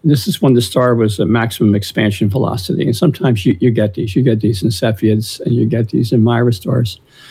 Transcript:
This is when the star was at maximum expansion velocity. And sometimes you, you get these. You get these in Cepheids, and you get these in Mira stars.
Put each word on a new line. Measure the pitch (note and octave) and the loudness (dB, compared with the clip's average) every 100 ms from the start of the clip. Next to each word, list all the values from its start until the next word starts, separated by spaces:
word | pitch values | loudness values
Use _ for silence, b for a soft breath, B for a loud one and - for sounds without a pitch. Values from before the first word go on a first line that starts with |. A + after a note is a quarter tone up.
This | E3 C#3+ - | 2 0 0
is | - | 0
when | - | 2
the | A#2+ | 2
star | A#2 C3 B2 | 2 0 2
was | A#2 G#2+ G2+ | 2 0 0
at | G#2+ | 0
maximum | A#2 A2+ - A2 | 0 -2 0 2
expansion | G2+ G2 - G#2+ G2 G#2+ | 2 -2 -2 -2 0 -2
velocity. | A2 B2 A2+ - - | 0 -2 -4 -4 -2
And | D3 A#2 | -2 0
sometimes | - - C3+ A#2 | 0 0 0 0
you, | A2 - | 0 0
you | B2+ | 0
get | A2 G#2+ | 2 -2
these. | G2 A#2 G2 | -2 -4 0
You | |
get | C3 A2+ | 2 2
these | G#2 G2+ | 0 0
in | A2+ | -2
Cepheids, | G#2+ A#2 G#2+ G#2+ G#2+ A2 - | -2 -2 0 0 0 -2 -8
and | - | -2
you | A#2+ A2+ | 0 0
get | A#2 A2+ | 0 -2
these | - A#2+ | -2 0
in | B2 | 2
Mira | A2 A#2 B2 | 4 2 0
stars. | A2 - B2 A#2 - B B B | 0 -2 -2 -2 -6 B B B